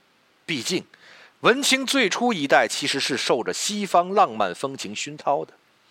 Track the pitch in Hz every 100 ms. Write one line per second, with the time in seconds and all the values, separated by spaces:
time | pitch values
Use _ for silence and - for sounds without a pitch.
0 | _ _ _ _ - 143 110 175 - -
1 | - - - _ 180 262 269 262 254 277
2 | 196 - 240 185 139 147 110 - 139 139
3 | - 123 - 135 92 87 - 208 196 180
4 | 180 202 165 110 95 85 135 135 98 107
5 | 143 151 147 147 156 _ _ _ _